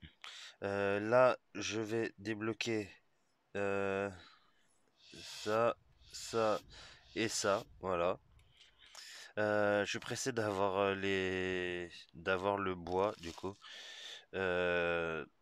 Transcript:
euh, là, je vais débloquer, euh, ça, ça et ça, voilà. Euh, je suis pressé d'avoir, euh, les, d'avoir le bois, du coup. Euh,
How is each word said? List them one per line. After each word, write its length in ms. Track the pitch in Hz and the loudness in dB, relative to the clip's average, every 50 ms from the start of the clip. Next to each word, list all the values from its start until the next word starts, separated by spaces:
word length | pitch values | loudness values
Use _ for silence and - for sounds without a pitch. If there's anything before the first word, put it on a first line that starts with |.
| - - - _ - - - - - - - - 101 | -20 -20 -20 _ -18 -18 -16 -16 -18 -18 -12 -8 -6
euh, 360 | 101 101 101 101 98 101 104 | -2 0 0 2 2 2 2
là, 360 | 104 110 120 127 131 123 - - _ _ - | 2 6 6 8 8 8 6 2 _ _ -8
je 260 | 101 98 92 101 110 | -6 -6 -4 -2 -2
vais 320 | 110 101 113 113 113 - - - | -2 -2 -2 -2 -2 -2 -4 -6
débloquer, 720 | 98 110 110 104 107 113 107 - - 120 113 107 101 90 - - _ _ _ _ _ _ _ _ _ _ - | -6 -4 -4 -2 -2 -4 -2 -2 -2 -2 0 -2 -2 -4 -10 -20 _ _ _ _ _ _ _ _ _ _ -6
euh, 540 | 98 101 98 98 98 98 98 98 98 101 101 92 90 - - - - _ _ _ _ _ _ _ _ _ _ _ _ - - - 82 | -2 -2 0 0 0 0 0 0 0 -2 -4 -6 -10 -16 -20 -20 -20 _ _ _ _ _ _ _ _ _ _ _ _ -20 -20 -18 -16
ça, 540 | - - - - - 107 107 113 117 113 - - - - - - - - | -14 -12 -12 -6 -2 0 2 4 4 2 2 -2 -6 -20 -20 -20 -20 -18
ça 480 | - - - - - 113 110 107 101 - - - - - - - - - - - - | -14 -12 -8 -4 0 2 2 2 2 0 -2 -8 -20 -20 -20 -20 -20 -20 -18 -8 -4
et 140 | 98 113 110 | -2 -2 0
ça, 340 | - - - 104 98 110 139 - - - | 0 0 2 2 2 2 0 -6 -12 -6
voilà. 380 | - 95 92 85 87 90 - - _ _ - - - _ _ - - - _ _ - - - - - - - - - - - 104 | -2 0 0 2 2 2 0 -2 _ _ -20 -20 -20 _ _ -20 -20 -20 _ _ -20 -20 -20 -18 -18 -16 -16 -16 -18 -8 -4 0
Euh, 460 | 107 107 104 104 104 101 104 104 101 | 0 2 4 4 4 4 4 4 2
je 60 | - | 0
suis 80 | - 90 | -2 -6
pressé 340 | - - 120 - - 135 | -6 -6 -6 -4 -2 -2
d'avoir, 440 | 120 113 107 107 98 95 101 98 92 98 | 0 0 0 0 2 2 2 2 4 4
euh, 160 | 101 98 98 | 4 4 2
les, 960 | 95 95 98 98 95 92 92 92 92 92 92 92 92 90 90 90 87 87 85 - - - - - | 2 2 2 2 2 2 0 0 0 0 0 0 0 -2 -2 -4 -6 -6 -8 -12 -16 -18 -18 -16
d'avoir 440 | 85 82 95 95 90 92 101 101 98 | -4 0 0 2 2 2 2 2 2
le 160 | 98 92 92 | 0 -2 -2
bois, 400 | 87 82 87 90 95 98 107 - - | -4 -4 -2 0 2 2 2 0 -4
du 140 | 85 82 | -8 -12
coup. 240 | 80 - - 95 101 - - - - - - - - - - - - - - _ - | -10 -8 -8 -8 -8 -10 -14 -18 -16 -16 -16 -16 -16 -14 -14 -14 -16 -16 -14 _ -4
Euh, 880 | 92 95 90 87 90 90 87 87 87 85 85 85 85 82 82 80 78 71 - _ _ | -2 0 2 2 2 2 2 2 2 2 2 2 2 0 0 -2 -4 -6 -10 _ _